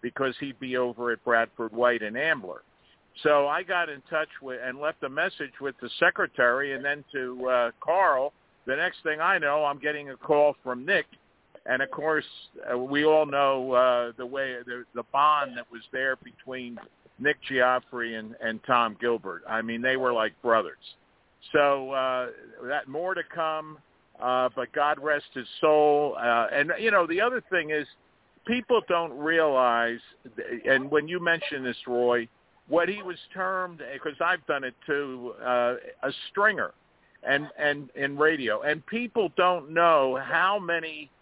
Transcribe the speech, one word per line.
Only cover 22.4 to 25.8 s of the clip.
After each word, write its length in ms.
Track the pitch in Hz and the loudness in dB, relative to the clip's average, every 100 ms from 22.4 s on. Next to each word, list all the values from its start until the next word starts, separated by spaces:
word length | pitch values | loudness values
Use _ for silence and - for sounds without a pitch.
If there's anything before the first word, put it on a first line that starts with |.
| 110 110 123 | -20 -14 -6
that 200 | 143 135 | -6 -4
more 280 | 143 180 185 | -6 -4 -4
to 80 | 165 | -6
come, 460 | 165 160 156 156 156 _ _ _ - | -4 -4 -4 -8 -18 _ _ _ -6
uh, 280 | 123 127 127 123 | 0 2 2 -2
but 160 | 123 | -6
God 260 | 151 147 151 | 0 0 0
rest 260 | 143 147 - | 0 -2 -2
his 140 | 135 117 - | -12 -12 0
soul. 560 | 156 151 | 4 6